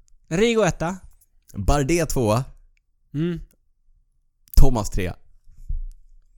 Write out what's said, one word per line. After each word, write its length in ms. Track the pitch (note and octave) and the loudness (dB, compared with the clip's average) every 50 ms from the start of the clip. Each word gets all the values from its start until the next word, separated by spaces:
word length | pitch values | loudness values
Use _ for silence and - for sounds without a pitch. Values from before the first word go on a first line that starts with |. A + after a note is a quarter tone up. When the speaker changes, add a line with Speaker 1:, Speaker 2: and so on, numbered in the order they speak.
| - _ - - _ - | -20 _ -20 -20 _ -6
Speaker 1:
Rigo 340 | D#3 F3+ A3+ A#3+ A#3 A3 | -4 -2 0 0 0 0
etta. 340 | G3+ E3 - - D#3+ E3+ F#3+ F#3 - - - - _ _ _ _ _ - - | 0 -2 -2 -4 -6 -8 -8 -10 -14 -20 -20 -20 _ _ _ _ _ -16 -14
Speaker 2:
Bardet 540 | - G2 - C#3 D3 C#3 C3 E3 F3 D#3+ - | -6 -2 0 0 0 0 0 -2 -2 -2 -2
tvåa. 360 | - C#3 A#2+ G#2 G#2+ A#2+ C3 - - - - _ _ _ _ _ _ _ _ _ - | -2 -2 0 0 0 -2 -4 -6 -12 -20 -20 _ _ _ _ _ _ _ _ _ -8
Speaker 1:
Mm. 260 | C#3+ E3 F3 E3+ D#3 - - _ _ _ _ _ _ _ _ _ _ _ _ _ _ _ _ _ _ _ _ - | -6 -6 -6 -6 -10 -14 -18 _ _ _ _ _ _ _ _ _ _ _ _ _ _ _ _ _ _ _ _ 6
Speaker 2:
Thomas 340 | - - C3+ B2 A2 G2 - | 8 8 8 8 4 -2 -4
trea. 260 | - G#2+ F#2 E2+ - - - - - - _ - - - - - - - - - - - - - - - _ _ _ | -4 -4 -4 -6 -8 -12 -18 -20 -20 -20 _ -20 -20 -16 -12 -8 -8 -8 -8 -10 -14 -18 -20 -20 -20 -20 _ _ _